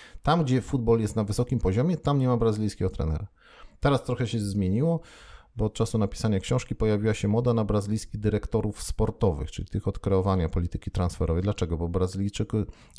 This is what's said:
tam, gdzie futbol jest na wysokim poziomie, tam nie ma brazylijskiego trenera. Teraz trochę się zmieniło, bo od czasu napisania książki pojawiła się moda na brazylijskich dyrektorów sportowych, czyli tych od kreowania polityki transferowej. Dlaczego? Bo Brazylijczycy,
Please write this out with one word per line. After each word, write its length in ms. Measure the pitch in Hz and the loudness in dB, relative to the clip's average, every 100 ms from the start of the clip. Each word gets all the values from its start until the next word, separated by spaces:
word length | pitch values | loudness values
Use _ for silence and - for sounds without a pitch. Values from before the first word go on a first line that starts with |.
| - - | -18 -6
tam, 220 | - 170 | 0 2
gdzie 180 | 135 127 | 2 0
futbol 380 | - 135 113 113 | 0 -2 4 4
jest 160 | 107 - | 4 0
na 80 | |
wysokim 360 | 101 - 123 123 | -2 0 0 0
poziomie, 380 | 95 101 160 165 | 2 2 2 0
tam 220 | - 143 | 0 2
nie 80 | 127 | 2
ma 100 | 117 | 2
brazylijskiego 520 | 113 104 107 - 95 | 2 2 -2 -2 -4
trenera. 380 | - 80 78 101 _ - - - - | -2 -2 -2 -6 _ -20 -20 -20 0
Teraz 240 | 143 135 | 2 2
trochę 240 | - 123 117 | 0 -4 -2
się 120 | 117 | -2
zmieniło, 600 | 101 101 92 107 160 165 - - - - - 113 | 0 0 2 2 2 0 -4 -20 -20 -20 -16 -2
bo 100 | 107 | -2
od 80 | |
czasu 240 | - 113 110 | 0 -2 0
napisania 420 | 98 - 110 98 | 0 0 0 0
książki 360 | - - - - | 0 -2 -2 -2
pojawiła 380 | 110 104 110 | 0 2 2
się 140 | 104 104 | 0 2
moda 260 | 113 123 | 2 2
na 120 | 113 104 | 0 2
brazylijskich 540 | 107 101 107 - 110 | 0 0 -4 -4 -2
dyrektorów 640 | 104 - - 110 107 - | 0 0 0 -2 -2 -6
sportowych, 680 | - - 110 - 104 73 69 | -6 0 0 2 0 2 -4
czyli 160 | - 87 | -6 -6
tych 200 | 101 - | -4 -4
od 120 | - | -4
kreowania 500 | - 95 98 92 80 | 0 2 4 2 2
polityki 420 | 92 87 - - | 0 -2 -4 -4
transferowej. 520 | 90 87 - 82 82 | -2 -2 0 0 0
Dlaczego? 340 | 98 - 85 80 | 0 0 -2 -2
Bo 100 | 85 | -2
Brazylijczycy, 800 | 87 92 98 101 - 107 110 - - - | 0 -2 -2 -4 -2 -2 -2 -2 -8 -18